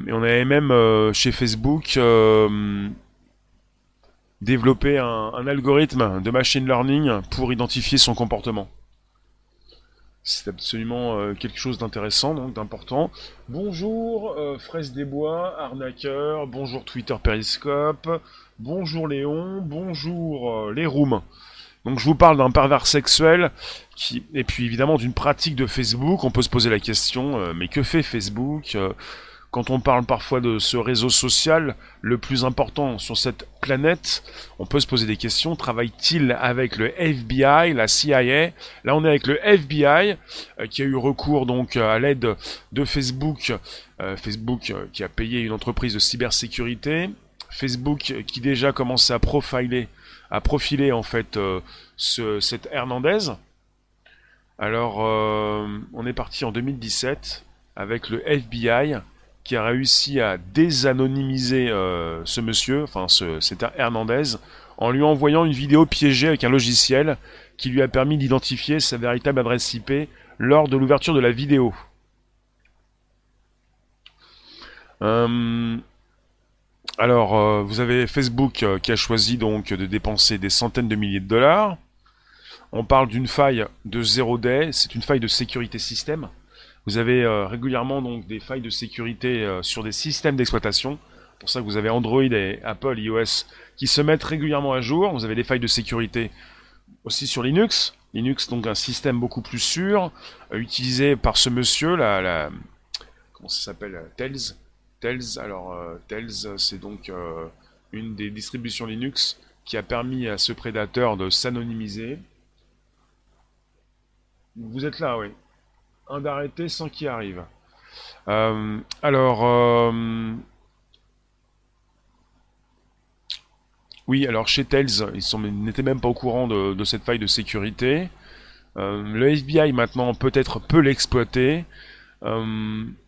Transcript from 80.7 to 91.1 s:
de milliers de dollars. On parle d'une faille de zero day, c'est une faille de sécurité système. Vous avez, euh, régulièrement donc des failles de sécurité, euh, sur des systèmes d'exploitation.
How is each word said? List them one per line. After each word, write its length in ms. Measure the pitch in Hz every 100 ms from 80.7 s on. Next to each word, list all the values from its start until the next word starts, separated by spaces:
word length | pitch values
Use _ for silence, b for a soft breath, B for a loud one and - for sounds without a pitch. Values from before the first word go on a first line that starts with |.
| 127 113
de 80 | 107
milliers 240 | 101 98
de 80 | 95
dollars. 500 | 113 139 190 208 165 _ _ B B B B B B B
On 120 | 104
parle 240 | 107 135 120
d'une 200 | 117 123
faille 380 | - 139 120 107 - 104
de 180 | 117
zero 340 | 113 127 117 120
day, 320 | 123 135 156
c'est 220 | - -
une 80 | 117
faille 180 | - 135
de 80 | 113
sécurité 520 | - 120 123 117 110
système. 500 | - 123 - 156 104 - b b b b -
Vous 100 | 110
avez, 260 | 117 127
euh, 220 | 117 107 95
régulièrement 560 | 117 131 127 131 139
donc 240 | 123 117 90
des 140 | 110
failles 220 | - 131
de 100 | 113
sécurité, 720 | - 117 - 117 110 123 120
euh, 180 | 104 92
sur 220 | 87 120
des 80 | 110
systèmes 440 | - 156 - 151 135
d'exploitation. 640 | 123 113 110 - 131 147 b